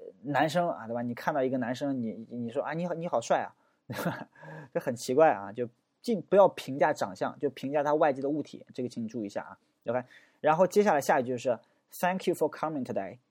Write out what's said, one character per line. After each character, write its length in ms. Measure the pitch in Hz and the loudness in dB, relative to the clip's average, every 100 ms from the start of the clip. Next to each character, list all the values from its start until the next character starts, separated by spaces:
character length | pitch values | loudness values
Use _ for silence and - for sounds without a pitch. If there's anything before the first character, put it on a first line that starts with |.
| 90 - | -16 -12
男 260 | 135 135 156 | -2 0 2
生 200 | 175 175 | 0 -2
啊， 180 | - 113 | -4 -6
对 80 | |
吧？ 80 | 120 | -6
你 100 | 120 | -6
看 200 | 123 - | -4 -2
到 80 | 147 | 0
一 80 | 131 | 0
个 80 | 131 | 0
男 160 | 117 | -2
生， 260 | 127 143 135 | -4 -4 -2
你， 260 | 113 98 113 | -4 -8 -10
你 200 | 120 117 | -8 -6
说，" 120 | 131 | -4
啊， 80 | 127 | -4
你 140 | 160 175 | -4 -4
好， 80 | |
你 120 | 165 170 | -4 -2
好 140 | 120 | -2
帅 200 | - 156 | 0 0
啊。" 120 | 101 - _ _ | -2 -10 _ _
<laughs> 20 | - | -10
对 180 | - | -6
吧？ 240 | - - - _ 156 156 147 | -4 -6 -10 _ -18 -16 -8
这 80 | 170 | -4
很 160 | 143 117 | -4 -4
奇 180 | - | 0
怪 160 | 131 156 | 6 6
啊， 220 | 104 98 | 6 -2
就 160 | 113 120 - _ _ | -6 -8 -8 _ _
尽， 200 | - 208 | -4 -4
不 120 | - | 4
要 140 | 190 190 | 6 6
评 300 | - - 135 | 4 -6 0
价 140 | 160 | 0
长 220 | 143 110 | 2 -4
相， 240 | 95 135 - | -4 -6 -2
就 120 | 143 | -4
评 200 | - 135 | -4 -4
价 120 | 147 | 0
他 120 | 147 | 2
外 160 | 151 160 | 4 4
界 100 | 131 | 2
的 60 | 139 | -2
物 120 | 151 | -2
体， 220 | - - - | -6 -14 -14
这 100 | - | -8
个 60 | 123 | -6
请 160 | 120 | -6
你 40 | 113 | -6
注 140 | 123 | -6
意 40 | 101 | -6
一 20 | |
下 140 | 104 | -8
啊。 160 | 82 98 _ _ - | -10 -14 _ _ -4
OK， 160 | 123 123 - _ _ | -4 -4 -14 _ _
然 160 | 143 160 | 2 4
后 100 | 185 | 6
接 160 | 208 | 6
下 120 | 208 | 4
来 60 | 151 | 4
下 200 | 131 156 | 4 2
一 20 | |
句 80 | 123 | 2
就 60 | 123 | -2
是， 200 | 127 110 _ _ _ | -2 -2 _ _ _
"Thank 340 | - 180 185 185 | -4 -2 0 -2
you 80 | |
for 160 | 165 151 | 0 0
coming 340 | - 160 151 | 0 -4 -4
today." 340 | 123 101 95 113 _ | -6 -6 -8 -12 _